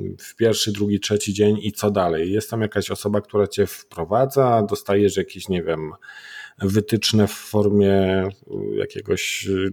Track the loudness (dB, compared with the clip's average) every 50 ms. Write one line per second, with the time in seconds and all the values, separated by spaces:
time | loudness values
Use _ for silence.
0 | -10 -10 -10 -12 -16 -18 -2 0 2 2 2 2 0 -2 -2 -2 0 0 0 0
1 | 0 0 -2 0 0 -2 0 2 4 4 4 2 0 -4 -4 -2 -2 0 2 2
2 | 2 2 0 0 0 0 -2 -2 -2 -4 -4 -4 -2 -2 -2 -4 -4 -4 -6 -6
3 | -4 -2 -2 -2 -2 -2 0 0 0 0 0 0 -2 -2 -2 -8 -18 _ -10 -8
4 | -4 0 2 2 2 2 2 2 4 4 4 4 2 0 -2 -4 -2 0 2 4
5 | 4 4 2 0 -2 -4 -8 -10 -6 -4 -2 -2 0 -2 -4 -4 -4 -8 -10 -14
6 | -18 -20 -20 -20 -20 -18 -18 -18 -18 -18 -8 -4 -2 0 2 0 0 0 0 -2
7 | 0 2 4 4 4 2 0 -4 -10 -2 0 2 2 4 4 4 4 4 4 4
8 | 4 2 2 0 0 -2 -4 -8 _ -10 -8 -8 -6 -4 -4 -4 -4 -4 -6 -10
9 | -4 -4 -2 -2 -2 -4 -6 -6 -4 -2 -2 0 0 -2